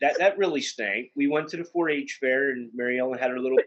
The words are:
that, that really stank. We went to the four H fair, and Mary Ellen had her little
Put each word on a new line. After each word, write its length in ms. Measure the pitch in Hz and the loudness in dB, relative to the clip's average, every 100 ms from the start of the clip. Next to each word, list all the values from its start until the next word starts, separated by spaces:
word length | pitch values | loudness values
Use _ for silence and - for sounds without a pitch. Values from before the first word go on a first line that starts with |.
that, 180 | 139 160 | 0 4
that 200 | 190 196 | 4 4
really 220 | 185 147 | 0 0
stank. 480 | - - 104 107 123 143 | -4 -6 -4 -4 -6 -2
We 100 | 143 | 0
went 220 | 151 151 | 0 -2
to 80 | - | -8
the 80 | |
four 260 | - 175 160 | -6 -2 0
H 280 | 147 139 - | -2 -4 -4
fair, 300 | 131 131 139 | 0 2 0
and 200 | 123 117 | -2 -8
Mary 240 | 120 123 127 | -4 -2 0
Ellen 180 | 127 123 | -2 -2
had 120 | 127 | -2
her 100 | 127 | -2
little 180 | 127 127 | 2 2